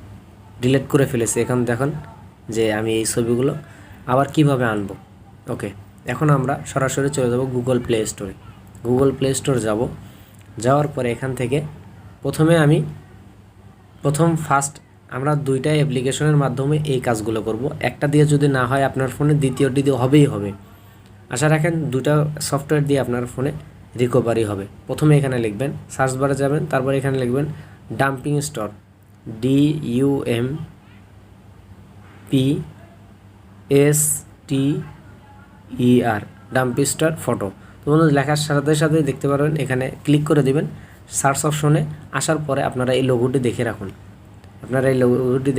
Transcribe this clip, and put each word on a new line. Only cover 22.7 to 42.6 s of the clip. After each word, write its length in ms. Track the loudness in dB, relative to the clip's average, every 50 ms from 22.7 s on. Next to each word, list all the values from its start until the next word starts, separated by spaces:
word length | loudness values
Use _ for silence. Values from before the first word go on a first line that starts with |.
| 0 0 2 2
দিয়ে 120 | 0 0 0
আপনার 200 | -2 -4 -4 -6 -6
ফোনে 180 | -6 -6 -4 -4 -6 -8 -14 -18 -20 -20 -20 -14 -2 -2
রিকভারি 440 | 0 2 2 2 2 2 2 0 0 0
হবে। 140 | -2 -6 -8 -10 -14 -16 -10
প্রথমে 260 | -10 -2 2 4 6 6 6
এখানে 180 | 4 2 0 -2 -2
লিখবেন, 260 | -2 -2 -4 -4 -4 -6 -8 -14 -10 -2
সার্চ 180 | -2 0 0 0 0
বারে 140 | 0 0 0 0
যাবেন, 200 | 0 0 0 -2 -2 -2
তারপর 200 | -2 -2 0 0 0 0
এখানে 160 | 0 -2 -2 0
লিখবেন 240 | 0 0 0 0 -2 -4 -6 -12 -16 -20 -20 -20 -14 -10 -4 -2
ডাম্পিং 340 | -2 -2 -2 -4 -4 -2 -2 -2 -2 -4
স্টোর, 200 | -6 -8 -8 -8 -10 -16 -20 _ _ _ -20 -20 -20 -18 -16 -16 -8 -4
ডি 180 | 0 2 4 4 4 2 0 -2 -4 -4 0
ইউ 180 | 0 2 2 0 0 -2 -2 -2 -2
এম 80 | -2 -4 -6 -8 -10 -14 -16 -20 -20 -20 -20 -20 -20 -20 -20 -20 -20 -20 -20 -20 -20 -20 -20 -20 -20 -20 -20 -20 -20 -20 -20 -20 -20 -20 -20 -20 -6 -2
পি 140 | 0 0 2 0 0 -2 -6 -10 -16 -20 -20 -20 -20 -20 -20 -20 -20 -20 -20 -20 -20 -20 -20 -20 -20 -20 -4 2 4 4 6
এস 160 | 4 4 2 0 -2 -4 -6 -8 -14 -20 -20 -8 -4
টি 160 | -2 0 0 0 -2 -2 -6 -10 -16 -20 -20 -20 -20 -20 -20 -20 -20 -20 -20 -20 -20 -20 -20 -12 -4 0 4 4
ই 40 | 4 4 4 2
আর, 100 | -2 -4 -6 -10 -18 -20 -16 -2 0
ডাম্পিং 280 | 0 0 0 0 -2 -2 -2
স্টোর 200 | 0 0 0 -2 -2 -2 -2
ফটো। 240 | -2 -2 -2 -4 -6 -8 -12 -20 -20 -20 -8
তো 60 | -2 2
বন্ধু, 160 | 4 4 4 4 4 2
লেখার 220 | 2 0 0 -2 0
সাথে 280 | 0 0 0 2 2 2 2
সাথে 160 | 2 2 2 2 2 0
দেখতে 180 | -2 -2 -2 0
পারবেন, 220 | 0 0 0 0 0 -2 -2
এখানে 200 | -2 -2 -2 -2 -4 -8 -6 0
ক্লিক 180 | 2 2 2 2 2
করে 120 | 2 4 4 2
দিবেন। 180 | 2 0 -2 -4 -8 -12 -18 -20 -20 -20 -18 -10 -6 0
সার্চ 220 | 0 0 0 2 0 -2
অপশনে 320 | -2 0 2 2 2 2 0 -4 -8 -12 -14 -8 -6 -4
আসার 200 | -2 0 -2 -2 -2
পরে 140 | -2 -2 -2